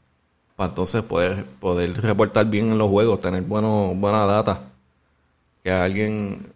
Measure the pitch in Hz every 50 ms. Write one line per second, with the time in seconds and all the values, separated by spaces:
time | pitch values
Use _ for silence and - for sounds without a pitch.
0 | _ _ _ _ _ _ _ _ _ _ - - 95 85 - 87 92 - - 113
1 | - - 87 85 90 90 95 101 98 - - - - 92 87 87 87 87 87 -
2 | 101 107 101 101 107 101 - 110 107 110 104 101 113 113 110 110 107 98 98 101
3 | 113 117 101 92 - 87 92 95 90 90 107 107 107 110 107 104 101 92 92 95
4 | 101 101 104 107 104 98 101 107 104 104 95 - - - _ _ _ _ _ _
5 | _ _ _ _ _ _ _ _ _ _ _ _ - 92 92 92 90 95 95 104
6 | 107 107 107 107 104 98 98 92 - - -